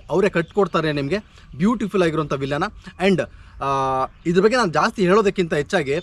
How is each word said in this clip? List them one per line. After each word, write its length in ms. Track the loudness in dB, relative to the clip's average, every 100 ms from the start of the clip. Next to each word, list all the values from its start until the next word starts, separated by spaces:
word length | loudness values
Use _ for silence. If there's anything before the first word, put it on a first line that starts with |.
| -2
ಅವರೇ 200 | 0 0
ಕಟ್ಕೊಡ್ತಾರೆ 600 | 0 -2 0 0 0 -2
ನಿಮಗೆ 260 | -2 -2 -4 -8 -20 -14 -2
ಬ್ಯೂಟಿಫುಲ್ 460 | 0 0 -2 0
ಆಗಿರುವಂಥ 300 | 0 0 -4
ವಿಲ್ಲಾನ. 300 | -4 -4 -4 -4 -8 -18 -2 2
And, 140 | 2 0 -8 -20 -8
ಆ, 60 | -2 -2 0 -2 -4 -6 -2
ಇದ್ರ 160 | 2
ಬಗ್ಗೆ 160 | 4 2
ನಾನು 140 | 0
ಜಾಸ್ತಿ 300 | 0 0 0
ಹೇಳೋದಕ್ಕಿಂತ 520 | 2 4 2 0 -2
ಹೆಚ್ಚಾಗಿ 420 | -2 0 -2 -2 -4